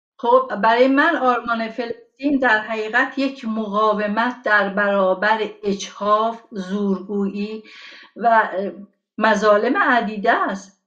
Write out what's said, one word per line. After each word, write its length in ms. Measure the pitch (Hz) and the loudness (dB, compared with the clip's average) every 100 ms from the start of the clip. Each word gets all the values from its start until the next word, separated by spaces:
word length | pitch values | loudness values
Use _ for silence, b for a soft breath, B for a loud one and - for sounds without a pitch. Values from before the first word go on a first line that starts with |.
| _ _ | _ _
خب 360 | 240 254 262 202 | 4 4 2 0
برای 260 | 220 240 269 | 2 4 4
من 280 | 269 330 277 | 4 2 2
آرمان 520 | 254 233 233 226 220 | 2 0 -2 -4 -4
فلسطین 680 | 247 233 - - - 277 269 | -6 -8 -10 -16 -6 -2 0
در 160 | 247 214 | 2 0
حقیقت 600 | 214 220 220 240 277 269 | -2 -6 -2 -2 -2 -2
یک 260 | 269 - | -4 -4
مقاومت 920 | 220 220 208 208 214 208 208 220 247 247 | -6 -6 -4 0 0 0 -2 -2 -2 -4
در 240 | 214 208 196 | 0 0 0
برابر 680 | 196 202 202 185 185 208 220 208 - | 0 0 2 2 2 0 0 -4 -6
اجحاف، 760 | 202 196 - - 208 214 226 226 - | -4 -4 -6 -6 0 2 0 -4 -12
زورگویی 1120 | 202 180 202 202 185 - 202 196 202 214 220 B B B B B - | -12 -6 -4 -2 -2 -4 -4 -4 -4 -8 -10 B B B B B -4
و، 100 | 233 | 2
اه، 440 | 226 - 180 196 - - _ _ - | 2 2 -4 -8 -10 -18 _ _ -2
مظالم 580 | 220 202 214 208 247 381 | 0 2 4 4 2 0
عدیده 560 | 311 240 208 214 220 | 2 2 0 -2 0
است. 500 | 339 330 190 - _ | 0 -2 -6 -12 _